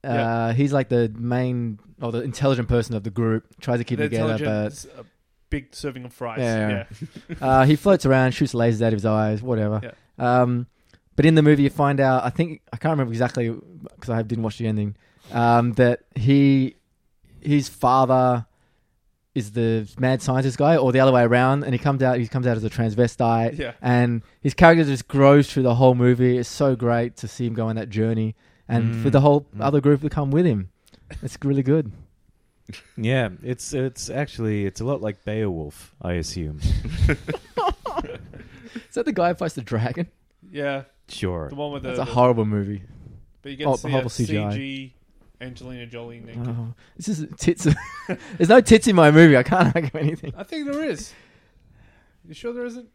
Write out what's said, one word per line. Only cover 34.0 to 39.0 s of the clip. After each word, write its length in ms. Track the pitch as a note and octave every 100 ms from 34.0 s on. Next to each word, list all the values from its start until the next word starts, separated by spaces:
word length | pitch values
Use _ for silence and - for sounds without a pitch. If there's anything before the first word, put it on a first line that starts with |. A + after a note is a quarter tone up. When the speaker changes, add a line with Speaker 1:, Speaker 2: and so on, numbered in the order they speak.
| -
Speaker 3:
actually, 560 | A#2+ C#3+ - A2 G#2
it's 160 | G2 -
a 40 |
lot 140 | A#2 C#3
like 220 | G#2+ G2
Beowulf, 680 | - G#2+ G#2+ E2 D2 - - _
I 120 | F2
assume. 460 | F2 E2 F2+ D#2 D2+
Speaker 1:
<laughs> 840 | - - - - - D3+ - - - - G4 - - C#4+ - - - - - - A#3 A#3 -
Is 60 |
that 100 | -